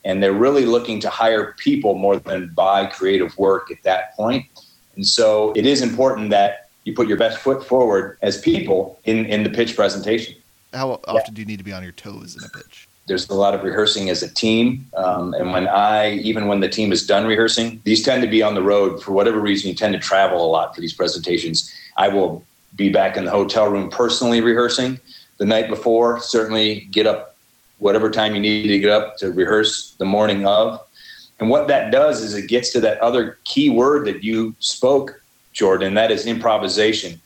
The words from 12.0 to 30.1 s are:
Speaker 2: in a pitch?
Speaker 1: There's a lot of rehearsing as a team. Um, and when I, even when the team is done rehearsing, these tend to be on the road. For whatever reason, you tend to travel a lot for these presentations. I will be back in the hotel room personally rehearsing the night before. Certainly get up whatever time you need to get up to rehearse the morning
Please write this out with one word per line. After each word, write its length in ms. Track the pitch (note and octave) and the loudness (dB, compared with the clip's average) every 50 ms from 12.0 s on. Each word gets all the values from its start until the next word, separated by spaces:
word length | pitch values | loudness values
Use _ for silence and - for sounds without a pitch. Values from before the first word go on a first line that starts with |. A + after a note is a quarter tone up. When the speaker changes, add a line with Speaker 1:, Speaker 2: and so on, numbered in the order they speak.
| - G#2 G2+ - F2 F2+ - | -18 -16 -16 -16 -18 -18 -18
Speaker 2:
in 60 | - - | -18 -18
a 60 | - | -18
pitch? 380 | C6+ - - _ - - - _ _ _ _ | -18 -20 -20 _ -20 -20 -20 _ _ _ _
Speaker 1:
There's 200 | - F#2+ F2+ F#2 - | -6 -4 -4 -4 -4
a 40 | G2 | 0
lot 220 | G2 G2+ G2 G2+ | 2 2 2 0
of 80 | F#2+ G2 | 0 -4
rehearsing 480 | F#2+ F2+ G#2 G#2+ G#2+ - G#2+ G2 F#2+ | -4 -2 0 0 0 0 -2 -4 -4
as 100 | F2+ E2+ | -4 -4
a 100 | F2+ E2+ | -6 -8
team. 540 | - - - A2+ A2+ A2+ A#2 B2+ C3 C3 - - - | -6 -4 0 0 2 2 2 2 0 -2 -10 -10 -6
Um, 380 | F#2+ F#2+ F#2 F2+ F2+ F2+ F2+ - | -4 -2 -2 -2 -2 -4 -6 -4
and 180 | - F2+ F#2 | -4 -4 -2
when 160 | F2 F2+ F#2 | -2 -2 -2
I, 440 | G2+ G2 G2+ G#2 G#2+ G#2+ G#2+ G#2+ G#2+ G#2 | 0 2 2 2 2 2 2 0 0 -2
even 280 | G2+ F#2+ G#2+ A2 A2 G#2 | -4 -4 -4 -4 -2 -2
when 140 | G2+ G2+ G2 | -2 0 0
the 100 | F#2+ F#2 | -2 -2
team 220 | - - G#2+ G2+ | -2 -2 -2 0
is 160 | F#2 E2 - | 0 -2 0
done 180 | - G2+ G2 G#2+ | 0 0 2 2
rehearsing, 560 | A2 A2 G#2+ A#2 A2 - A#2 A2+ A#2 A2+ A2+ - | 0 0 2 2 0 0 -2 -4 -6 -8 -6 -2
these 200 | G#2+ A2+ A2 - | 0 0 2 2
tend 180 | C3+ C3 B2+ | 0 0 0
to 80 | A#2+ G#2 | 0 2
be 140 | G#2+ A2 A2 | 2 2 2
on 100 | G#2 G#2 | 2 0
the 80 | G2 | 0
road. 400 | F#2 G2+ G2+ G2+ G2 F#2+ - - | 2 2 4 4 2 0 -2 -6
For 100 | - G2+ | -8 -2
whatever 280 | F#2+ G2 G2+ A#2 A2 G#2+ | 0 2 2 2 0 0
reason, 300 | G#2 G#2 G2+ G2 G2 F#2+ | 0 0 -2 -2 -2 -6
you 40 | F2 | -4
tend 220 | - A2 G#2 F#2+ | -2 -2 -2 -2
to 40 | E2+ | -2
travel 460 | - - G2 F#2+ G2 F#2 F2+ F2 E2+ | -2 0 2 2 2 2 2 0 2
a 40 | D#2+ | 2
lot 240 | E2 D#2+ D#2+ - - | 2 0 0 -2 -6
for 60 | - | -10
these 120 | E2+ E2 - | -10 -10 -4
presentations. 800 | - F2+ E2 - E2+ D#2+ F2+ F2 E2 E2 E2 D#2+ E2 - - - - - - _ | -4 -4 -4 -4 -6 -4 -2 -2 -2 -2 -2 -4 -4 -6 -6 -16 -20 -20 -10 _
I 120 | - F#2+ G2+ | 0 0 2
will 340 | G2 G2+ F#2 E2+ D#2+ E2 - _ _ _ _ _ - | 2 0 0 -2 -4 -10 -16 _ _ _ _ _ -6
be 140 | - G2+ F#2+ | -2 0 2
back 280 | - G2+ F#2+ F#2+ - | 2 2 0 0 -2
in 80 | G2+ F#2+ | -4 -4
the 60 | F#2+ | -2
hotel 360 | - G2+ G2 G2 - A2+ G#2+ | 0 0 0 0 0 0 2
room 220 | G#2 G2+ G2 F#2+ E2+ | 2 0 -2 -4 -6
personally 520 | - - B2 A#2 A2+ - C3 A#2+ A#2 A#2 | -2 -2 0 0 0 0 0 2 2 2
rehearsing 580 | A2+ A#2 A2+ A#2 A#2+ A#2+ A#2+ - B2+ B2+ C3 B2+ _ - - - - _ _ _ | 2 2 2 2 0 0 0 -2 -2 -4 -4 -8 _ -20 -20 -20 -20 _ _ _
the 60 | G#2 | 0
night 220 | G#2 A2+ A2 A2+ | 2 2 2 0
before. 520 | A2+ G#2 - - A#2+ A2+ A2+ A#2 A#2 A#2+ A#2 | -2 -6 -2 0 2 4 4 4 2 0 -2
Certainly 640 | - - - A#2 A2 G#2+ A2 A2 A2 G#2+ G#2+ G2+ - G2 | -6 0 0 0 0 0 0 0 0 0 -2 -6 -10 -4
get 160 | F#2+ G#2+ G#2+ | -2 2 2
up 240 | G#2+ G2 - - - _ _ _ _ _ _ _ _ _ _ | 2 0 0 -6 -14 _ _ _ _ _ _ _ _ _ _
whatever 300 | G#2 G2+ G2 A2 A2 G#2+ | 2 2 4 4 2 0
time 240 | G#2+ A2+ G#2+ G#2+ G#2 | 0 0 0 0 0
you 60 | G2+ | 0
need 280 | G#2 G#2+ G#2+ G#2+ G#2+ | 0 0 0 0 0
to 120 | G#2+ G2+ G2 | 2 2 4
get 100 | G2 G#2 | 4 4
up 280 | G#2 G#2+ G#2 - - | 4 4 2 -2 -8
to 140 | - G2 F#2 | -6 -6 -4
rehearse 640 | E2+ F#2 F2+ F#2 G#2+ G#2+ A2 G#2+ - - - - _ | 0 0 2 2 4 2 2 2 -2 -4 -10 -14 _
the 80 | _ F#2+ | _ -2
morning 400 | G2 | 0